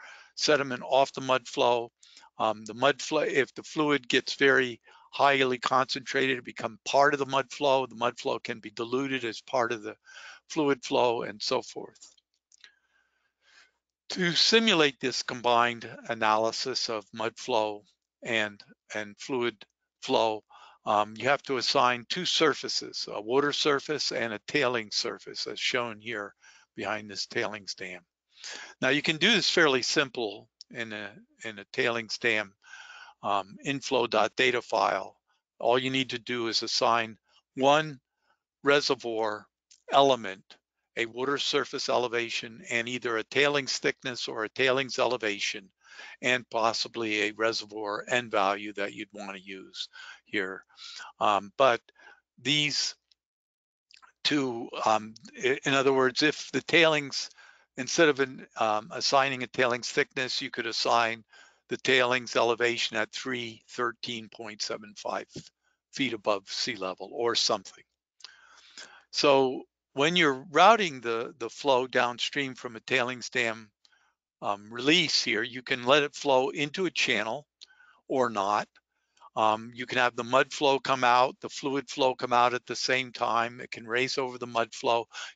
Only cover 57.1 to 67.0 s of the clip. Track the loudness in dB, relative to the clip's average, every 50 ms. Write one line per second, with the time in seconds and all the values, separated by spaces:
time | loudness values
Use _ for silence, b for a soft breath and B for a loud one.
57.1 | -8 -8 -10 -10 B B B B B B B B B -10 -8 -2 4 6 6 6
58.1 | 6 4 0 -2 -2 -12 -18 -12 -4 -2 0 0 0 -2 -4 -6 -8 -4 -2 2
59.1 | 4 4 4 2 0 -4 -8 -6 -2 0 0 2 0 -2 -4 -4 -2 -2 -2 -2
60.1 | -2 -6 -4 -4 -4 -6 -6 -8 -6 -6 -6 -4 -4 -2 0 2 4 4 4 2
61.1 | -2 -6 -12 b b b b b b b b -10 -8 -4 2 4 4 4 4 4
62.1 | 2 0 -2 0 0 2 4 4 2 2 2 0 0 0 -2 -2 -2 -2 -4 -4
63.1 | -6 -10 -8 -6 -6 -6 -6 -10 -12 -16 _ _ -6 -4 -4 -4 -4 -6 -10 -10
64.1 | -10 -10 -10 -14 -16 -16 -14 -14 -10 -8 -8 -8 -8 -10 -10 -16 -18 -12 -8 -6
65.1 | -6 -6 -6 _ -14 -18 -18 -18 _ _ _ _ _ _ _ _ -6 -4 -4 -2
66.1 | -4 -4 -2 -2 -2 -2 -2 -8 -6 -6 -4 -4 -4 -4 -6 -6 -6 -8